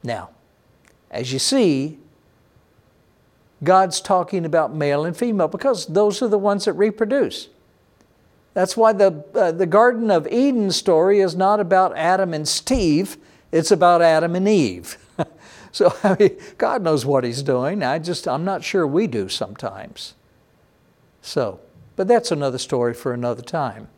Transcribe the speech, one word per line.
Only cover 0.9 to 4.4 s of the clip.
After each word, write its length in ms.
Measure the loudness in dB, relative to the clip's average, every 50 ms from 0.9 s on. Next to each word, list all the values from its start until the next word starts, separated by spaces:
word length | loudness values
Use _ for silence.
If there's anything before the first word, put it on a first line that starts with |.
| _ _ _ _
as 200 | -10 -10 -8 -6
you 60 | -6
see, 640 | -4 -2 0 0 2 2 2 2 0 -2 -6 -10 -14 -20 _ _ _ _ _ _ _ _ _ _ _ _ _ _ _ _ _ _ _ _ _ _ _ _ _ _ _ _ _ _ _ 0
God's 380 | 4 4 4 4 2 -2 -8
talking 440 | -2 0 0 0 0 -2 -4 -6